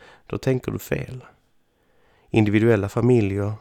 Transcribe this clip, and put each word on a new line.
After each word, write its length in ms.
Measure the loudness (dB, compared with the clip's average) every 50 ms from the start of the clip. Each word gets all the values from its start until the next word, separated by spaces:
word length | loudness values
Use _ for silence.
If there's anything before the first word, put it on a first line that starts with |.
| -20 -20 -20 _ _
då 120 | -10 -10 -4
tänker 340 | -2 -2 -2 -2 -4 -6
du 60 | -8 -8
fel. 460 | -6 -6 -6 -6 -6 -10 -12 -16 -16 -20 _ _ _ _ _ _ _ _ _ _ _ _ _ _ _ _ _ _ _ -2
Individuella 580 | 2 2 2 4 4 4 4 4 4 2 0 -2
familjer, 640 | -2 0 2 4 4 4 2 0 -2 -4 -4 -6 -6 -8